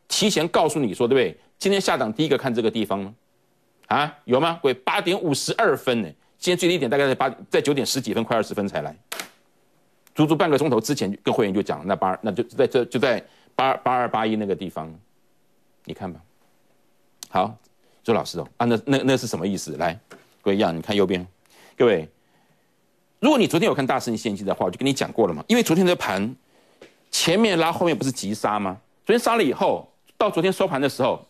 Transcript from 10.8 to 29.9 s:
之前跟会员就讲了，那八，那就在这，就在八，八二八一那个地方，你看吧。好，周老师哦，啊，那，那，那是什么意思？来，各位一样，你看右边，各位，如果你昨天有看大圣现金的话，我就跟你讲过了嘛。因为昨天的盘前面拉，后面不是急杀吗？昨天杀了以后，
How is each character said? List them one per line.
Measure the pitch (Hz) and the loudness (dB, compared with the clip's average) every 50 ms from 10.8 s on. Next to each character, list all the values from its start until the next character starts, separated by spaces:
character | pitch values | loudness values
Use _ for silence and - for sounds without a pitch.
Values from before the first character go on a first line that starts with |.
之 | - - 147 | 0 0 -2
前 | - 110 95 101 - | -2 -2 -4 -4 -4
跟 | - 127 | -2 -2
会 | - - 110 | 0 2 0
员 | 98 | 2
就 | 92 101 | 0 -2
讲 | 92 - 82 73 | -2 -2 -6 -6
了， | 78 | -2
那 | 98 95 | -4 -2
八， | 80 95 92 92 - | 0 0 -2 -2 -2
那 | - 110 | -4 -6
就 | 92 123 117 | -4 -4 -6
在 | - - 139 127 | -6 0 0 0
这， | 113 - 131 117 | 2 2 0 -2
就 | - - 120 | 0 -2 -2
在 | 139 127 113 95 - - _ _ _ _ - | 0 0 0 -2 -4 -12 _ _ _ _ -4
八， | - 127 131 - | -2 0 0 0
八 | - - 127 | 0 0 0
二 | 127 123 120 113 | 0 0 -2 -2
八 | - 110 110 | -2 -2 0
一 | 110 110 | 0 -2
那 | 107 104 | -2 -2
个 | 98 90 | -4 -4
地 | 78 98 85 | -4 -6 -10
方， | - 82 78 80 80 87 _ _ _ _ _ _ _ _ _ _ _ _ _ _ _ _ - | -10 -10 -12 -12 -14 -20 _ _ _ _ _ _ _ _ _ _ _ _ _ _ _ _ -16
你 | - - | -16 -14
看 | - 101 90 | -12 -12 -12
吧。 | 85 87 - _ _ _ _ _ _ _ _ _ _ _ _ _ _ _ _ _ _ - - _ | -14 -14 -20 _ _ _ _ _ _ _ _ _ _ _ _ _ _ _ _ _ _ -20 -16 _
好， | - 92 98 110 113 _ _ _ _ _ _ _ _ _ | -2 -2 -2 -2 -6 _ _ _ _ _ _ _ _ _
周 | - - | -2 0
老 | 110 87 - | 0 0 0
师 | - - 85 | -4 -8 -10
哦， | 71 - _ | -10 -10 _
啊， | - 120 | -2 0
那， | 120 117 107 - | 0 0 0 0
那， | 143 139 135 - | 0 0 2 2
那 | 135 131 | 2 0
是 | 123 - 113 | 0 0 -4
什 | 107 80 | -6 -4
么 | 85 | -2
意 | 101 98 | -4 -4
思？ | 85 - 82 71 | -4 -6 -8 -6
来， | 76 85 85 82 110 _ _ - - _ _ _ _ | -4 -2 -4 -4 -6 _ _ -20 -20 _ _ _ _
各 | - 104 | -2 0
位 | 98 | 2
一 | 101 | 2
样， | 107 87 85 | 2 0 0
你 | 82 | -4
看 | - - 104 | -4 -2 2
右 | 101 95 | 2 2
边， | 90 95 90 90 90 _ _ _ _ _ - - - _ | 2 2 -4 -4 -10 _ _ _ _ _ -20 -20 -14 _
各 | - 127 | 4 4
位， | 117 98 82 76 - _ _ _ _ _ _ _ _ _ _ _ _ _ _ _ _ _ _ _ _ _ - | 4 4 2 0 -6 _ _ _ _ _ _ _ _ _ _ _ _ _ _ _ _ _ _ _ _ _ 0
如 | 214 285 | 2 2
果 | 302 247 | 4 4
你 | 180 | 2
昨 | 127 151 165 | 2 2 2
天 | 220 180 | 2 2
有 | 123 | 0
看 | 143 131 | 0 0
大 | 123 139 123 | 0 -2 -2
圣 | - 123 110 | -2 -4 -6
现 | - - 113 101 | -4 -4 -6 -6
金 | 95 101 | -4 -4
的 | 95 | -4
话， | - - 107 | -2 0 -2
我 | 90 | -2
就 | 90 | -2
跟 | - 127 | -2 -2
你 | 139 | -2
讲 | 131 - - - | 0 -2 -4 -4
过 | - 113 110 87 | 2 2 2 2
了 | |
嘛。 | 80 76 - | 0 -4 -2
因 | - 226 | 0 2
为 | 247 | 2
昨 | - - 165 | 4 2 2
天 | 185 190 | 4 4
的 | 175 180 | 2 2
盘 | 175 - 110 95 95 101 120 127 _ _ _ _ _ _ _ _ _ - - _ _ _ - | 0 -2 -4 -2 -2 -2 -4 -6 _ _ _ _ _ _ _ _ _ -20 -20 _ _ _ -6
前 | - - - 160 175 214 | -4 -2 0 2 4 4
面 | 233 214 180 | 4 4 4
拉， | 160 156 165 | 2 2 0
后 | 170 - 185 | 0 0 0
面 | 170 143 | 0 0
不 | 101 | 0
是 | 131 135 | -2 -4
急 | 127 - - 98 107 | -4 -4 -6 -6 -6
杀 | - - 107 104 104 | -2 -2 -2 -2 -2
吗？ | 101 92 95 - _ _ _ _ - | -2 -4 -6 -10 _ _ _ _ 0
昨 | - 220 | 2 2
天 | 240 | 2
杀 | - 233 233 | 4 2 2
了 | 226 185 | 2 2
以 | 131 | 0
后， | - - 196 151 101 87 - _ | 0 2 0 0 0 -2 -6 _